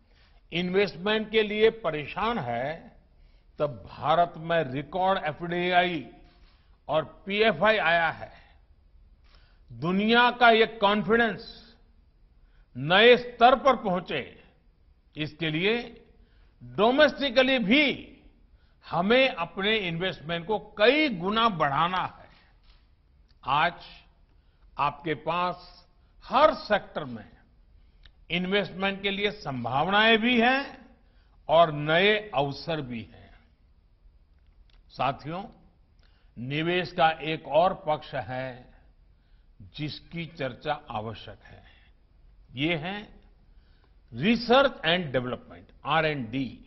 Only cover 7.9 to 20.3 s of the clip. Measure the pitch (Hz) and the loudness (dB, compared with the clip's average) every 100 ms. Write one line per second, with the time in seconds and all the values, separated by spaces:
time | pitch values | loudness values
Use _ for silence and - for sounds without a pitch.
7.9 | 170 160 120 - - - _ _ _ _ | 2 0 -4 -12 -18 -20 _ _ _ _
8.9 | _ _ _ _ - _ _ - 117 151 | _ _ _ _ -20 _ _ -20 -8 -4
9.9 | 190 214 233 247 240 240 220 220 - 196 | 0 2 4 4 6 6 8 4 2 0
10.9 | 208 175 233 233 165 - - - _ _ | 0 2 2 2 -4 -12 -20 -20 _ _
11.9 | _ _ _ _ _ _ _ _ 120 143 | _ _ _ _ _ _ _ _ -8 0
12.9 | 185 233 240 - - 233 262 277 247 208 | 6 8 6 2 4 4 6 2 0 0
13.9 | 180 175 156 95 - - _ _ _ _ | -4 -4 -8 -8 -16 -20 _ _ _ _
14.9 | _ _ 147 151 151 160 156 190 233 247 | _ _ -10 -10 -6 -4 -2 -2 -2 -6
15.9 | - _ _ _ _ _ _ 123 123 214 | -16 _ _ _ _ _ _ -10 0 2
16.9 | 269 302 202 277 233 262 269 185 269 285 | 6 4 4 -2 2 4 2 4 4 2
17.9 | 156 - - - _ _ _ _ _ - | -2 -10 -20 -20 _ _ _ _ _ -6
18.9 | 156 190 247 262 - 170 - 196 220 180 | -2 2 4 2 0 -8 -4 -2 -2 -2
19.9 | 165 185 156 139 | -4 -6 -6 -8